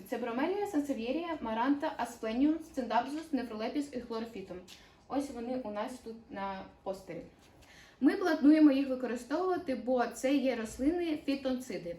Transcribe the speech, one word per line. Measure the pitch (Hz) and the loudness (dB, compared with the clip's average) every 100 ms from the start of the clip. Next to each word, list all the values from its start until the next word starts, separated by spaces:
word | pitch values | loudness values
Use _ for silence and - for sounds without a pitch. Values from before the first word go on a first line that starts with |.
| 185 | -6
це | 233 | -4
бромелія, | 247 240 330 403 403 | -2 -2 0 0 0
сансев'єрія, | 294 285 220 233 311 349 311 | 0 0 -2 -2 -2 -2 -6
маранта, | 226 220 262 285 311 - | -4 0 2 2 0 -4
аспленіум, | 240 - 220 233 302 320 | -8 -6 -4 2 2 2
сциндапсус, | - - 226 226 262 302 320 | -4 -6 0 2 2 -4 -4
нефролепіс | 269 247 214 233 294 285 | -4 -2 -4 -4 -4 -4
і | 247 | -6
хлорофітум. | - 226 226 196 185 180 - - - - - | -6 -6 -6 -10 -12 -12 -14 -20 -20 -20 -6
Ось | 269 285 | -4 -4
вони | 233 233 254 | -6 -4 -4
у | 214 | -4
нас | 208 247 - | -6 -6 -8
тут | 226 226 - | -14 -16 -12
на | 196 196 190 190 - | -8 -6 -8 -12 -12
постері. | 202 190 - 165 - - - - - - - - | -8 -8 -8 -12 -12 -20 -20 -20 -20 -20 -18 2
Ми | 277 392 | 4 4
плануємо | 359 311 277 311 302 | 2 6 8 10 10
їх | 269 262 | 8 2
використовувати, | 254 240 247 - 311 370 349 - | -2 -2 -4 -4 -2 0 0 -2
бо | 233 226 254 233 | -4 0 0 0
це | - 262 | 0 2
є | 285 262 226 | 4 2 0
рослини | 220 - 277 349 339 302 - | -4 0 2 2 0 -2 -2
фітонциди. | 269 262 254 - 180 170 | -2 -2 -2 -4 -8 -8